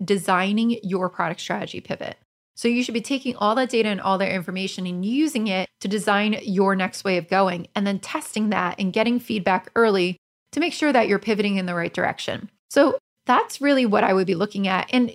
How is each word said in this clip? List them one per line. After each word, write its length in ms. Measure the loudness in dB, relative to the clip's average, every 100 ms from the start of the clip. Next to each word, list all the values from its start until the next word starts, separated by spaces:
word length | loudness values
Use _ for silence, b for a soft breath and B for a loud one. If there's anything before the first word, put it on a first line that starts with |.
designing 760 | -2 0 0 0 2 2 0 0
your 260 | -2 -2 -2
product 300 | -4 -6 -6
strategy 400 | -6 -6 -8 -10
pivot. 360 | -10 -8 -10 -12 _ _ _
So 140 | -4 0
you 140 | 0
should 120 | -2
be 60 | -4
taking 360 | -4 -4 -4 -2
all 180 | 0
that 160 | 2 0
data 180 | 0 0
and 120 | 0
all 180 | 0 0
that 160 | 0
information 520 | -2 -4 -6 -6 -6 -6
and 180 | -4
using 420 | -2 0 0 0 -2
it 220 | -2 -4 -6
to 80 | -4
design 500 | -2 2 2 2 -2
your 340 | -2 2 4 2
next 280 | 0 -2
way 120 | -2 -2
of 120 | 2
going, 400 | 2 2 0 -6
and 120 | -4 -2
then 120 | -2
testing 520 | -4 -8 -6 -2 0
that 280 | 0 -2 -2
and 140 | -2
getting 260 | 2 2 0
feedback 520 | -2 -2 0 0 0
early 440 | 2 4 4 2 -2 _ _ _
to 80 | -2
make 140 | -2
sure 180 | 0 2
that 160 | 4 4
you're 100 | 2
pivoting 380 | 0 0 0 0
in 100 | -2
the 80 |
right 200 | -2 -4
direction. 560 | 0 -2 -2 -6 -8 -10 _ 0
So 300 | 4 4 2 _ _
that's 360 | 0 2 2 0
really 260 | 2 4 4
what 180 | 4
I 80 | 4
would 140 | 4 2
be 80 |
looking 340 | -2 -2 -2 -2
at. 220 | -2 0
And 180 | 0 0